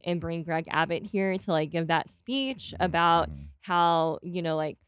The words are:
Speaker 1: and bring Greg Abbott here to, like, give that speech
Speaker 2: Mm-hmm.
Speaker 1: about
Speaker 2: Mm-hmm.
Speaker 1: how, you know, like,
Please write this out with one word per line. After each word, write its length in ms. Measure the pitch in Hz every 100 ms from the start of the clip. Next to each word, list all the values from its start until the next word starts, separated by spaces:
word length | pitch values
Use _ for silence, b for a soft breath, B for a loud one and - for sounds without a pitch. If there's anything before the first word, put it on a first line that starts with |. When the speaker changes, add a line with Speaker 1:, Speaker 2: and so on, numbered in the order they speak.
| 170
Speaker 1:
and 160 | 175
bring 220 | 170 165
Greg 220 | 165 160 165
Abbott 340 | 151 165 170
here 340 | 208 196 190 185
to, 140 | -
like, 200 | 160 156
give 160 | 165 165
that 220 | 165 -
speech 640 | - - 269 269 240 -
Speaker 2:
Mm-hmm. 100 | -
Speaker 1:
about 460 | 180 165 170 170 -
Speaker 2:
Mm-hmm. 120 | 143 73 -
Speaker 1:
how, 580 | - 175 170 165 160 -
you 180 | 180 180
know, 140 | 165 156
like, 220 | 156 139